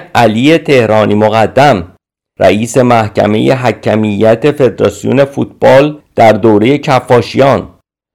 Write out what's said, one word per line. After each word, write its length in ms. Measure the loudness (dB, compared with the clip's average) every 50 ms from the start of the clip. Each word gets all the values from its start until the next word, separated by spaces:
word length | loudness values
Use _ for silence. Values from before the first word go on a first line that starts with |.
| -2 -4 -2
علی 440 | 0 0 0 0 0 0 0 0 0
تهرانی 560 | 0 0 0 2 2 2 2 0 0 0 0
مقدم، 760 | 0 0 0 0 0 -2 0 0 2 2 2 2 0 -4 -10 -16 _ _ _ _ _ _ _ _ -2
رئیس 360 | 0 0 0 0 -2 -2 -2
محکمه 800 | 0 0 2 2 0 -2 -2 -2 -2 -2 0 0 0 0 -2 -2
حکمیت 1000 | -2 -2 -4 -4 -4 -4 -4 -2 -2 -2 -2 -2 0 0 0 0 0 0 -2 0
فدراسیون 720 | 0 0 -2 0 -2 -2 -4 -4 -4 -6 -2 -2 0 -2
فوتبال 760 | -2 -4 -8 -10 -10 -6 -2 2 2 4 4 2 0 -4 -10 _ _ _
در 180 | 2 2 2 2
دوره 460 | 2 2 2 2 2 2 0 0 -2
کفاشیان، 920 | -2 -2 -2 -2 0 0 0 0 0 -2 -2 0 0 2 0 -2 -4 -8 _ _ _ _ _ _ _ _